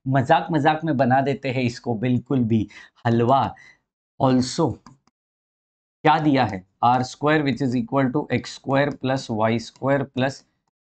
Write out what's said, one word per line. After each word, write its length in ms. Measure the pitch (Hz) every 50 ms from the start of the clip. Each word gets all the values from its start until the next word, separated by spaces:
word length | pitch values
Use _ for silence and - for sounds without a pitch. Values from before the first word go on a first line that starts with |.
| - 135
मजाक 380 | 131 139 123 - 160 180 - -
मजाक 340 | 170 151 135 156 156 156 165
में 120 | 160 147
बना 240 | 123 135 123 127 120
देते 280 | 120 135 135 - - -
हैं 140 | 123 131 127
इसको, 320 | 117 117 - - 123 117
बिल्कुल 440 | 101 107 127 127 120 - - 139 131
भी 300 | 120 110 117 110 101 - - - - - _ _ -
हलवा। 480 | 120 117 117 117 117 135 139 117 95 - - - - - _ _ _ _ _ _ _ _ - -
Also, 500 | 131 131 127 123 - - - 165 127 98 - _ - - _ _ _ _ _ _ _ _ _ _ _ _ _ _ _ _ _ _ _ _ _ -
क्या 160 | 147 151 165
दिया 260 | 156 151 135 131 123
है? 220 | 107 98 95 92 _ _ - -
आर 200 | 120 127 127 123
स्क्वायर 400 | - - - 139 147 151 156 147
which 260 | 139 131 127 143 127
is 80 | 117
equal 400 | 127 110 - 139 139 135 127 127
to 160 | 147 143 - 127
एक्स 220 | 120 123 - -
स्क्वायर 360 | - - 123 135 135 143 143
प्लस 380 | - - - 131 131 135 131 -
वाई 280 | 117 104 110 113 113 117
स्क्वायर 440 | 113 - - - 131 135 139 143 127
प्लस 440 | - - 127 127 135 - - _ _ _ _ _ _ _ _ _ _ _